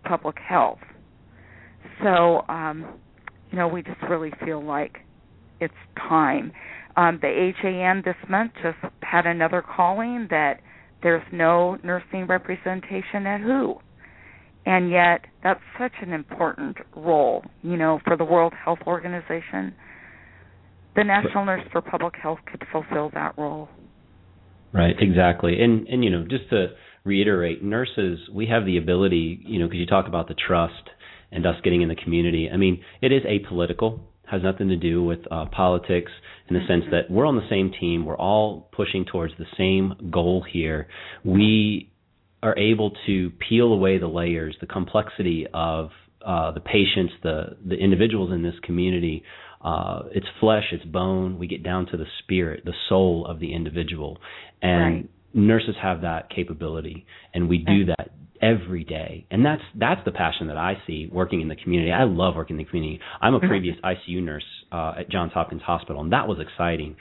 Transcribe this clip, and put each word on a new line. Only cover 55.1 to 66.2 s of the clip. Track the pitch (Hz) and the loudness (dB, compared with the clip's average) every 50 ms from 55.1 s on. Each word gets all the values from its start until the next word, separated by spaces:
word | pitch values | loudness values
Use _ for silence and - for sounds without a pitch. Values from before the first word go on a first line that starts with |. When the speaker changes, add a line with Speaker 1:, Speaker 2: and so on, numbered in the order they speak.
| _ _ _ _ - | _ _ _ _ 2
Speaker 2:
nurses | - 101 107 113 113 110 - 101 - | 4 6 6 6 6 4 0 -4 -4
have | - 95 90 80 | -2 -2 -2 -2
that | 85 87 82 80 - - | -4 -4 -4 -6 -8 -8
capability, | - - 87 87 82 78 82 78 80 82 80 80 80 87 - _ - - - _ - | -6 -6 -6 -6 -6 -8 -8 -8 -6 -8 -8 -10 -12 -14 -16 _ -20 -20 -18 _ -4
and | 87 87 85 | -2 0 2
we | 87 87 | 2 2
do | 82 85 101 101 | 4 4 4 4
Speaker 1:
Right. | 95 90 82 - | 4 2 0 -2
Speaker 2:
that | - - - - - - _ - | -4 -10 -14 -20 -20 -20 _ 0
every | - 110 117 104 87 85 92 85 80 | 2 4 4 2 0 -4 -6 -6 -6
day. | 76 80 78 80 82 82 82 85 - | -6 -8 -8 -8 -10 -12 -14 -10 -2
And | - 101 123 | 2 2 4
that's, | 147 156 156 - - - | 4 2 -2 -6 -10 -4
that's | 110 110 123 180 190 - | 0 0 2 2 0 -2
the | - | -4
passion | - - 87 82 80 - 87 78 | -2 0 0 0 -2 -2 -6 -6
that | 76 78 | -4 -4
I | 82 92 98 - - | -2 -2 -4 -4 -6
see | - 82 78 80 82 | -8 -8 -8 -8 -6
working | 87 90 92 85 - 87 | -2 -2 -2 0 0 -2
in | 80 78 | -2 -2
the | 73 | -6
community. | - - - 87 85 82 82 | -6 -2 0 2 2 2 2
I | 90 104 131 | 2 2 2
love | 117 92 82 90 92 85 | 2 2 2 2 0 0
working | 82 78 - 82 78 | -2 -4 -6 -6 -8
in | 78 | -8
the | - | -6
community. | - 85 78 78 78 85 - - - - | -4 -4 -4 -4 -6 -8 -12 -14 -6 0
I'm | - 113 131 | 2 2 4
a | 120 | 4
Speaker 1:
Mm-hmm. | 90 92 | 4 2
Speaker 2:
previous | 110 98 92 87 82 - - | 2 0 0 -2 -6 -4 -4
I | 92 92 | -4 -4
C | 87 - - | -4 -6 -6
U | 87 90 | -6 -4
nurse, | 90 82 73 76 - - - - - - | -4 -4 -6 -8 -10 -14 -18 -20 -16 -12
uh, | - 87 80 80 80 78 | -8 -6 -6 -6 -6 -8
at | 90 - | -8 -6
Johns | - 95 85 82 - | -4 -2 -2 -2 -2
Hopkins | 87 82 - 87 82 - | -2 -4 -4 -4 -8 -4
Hospital, | - 85 85 - - 73 71 | -2 -2 -2 -4 -6 -8 -6
and | 76 80 | -2 0
that | 98 139 | 0 0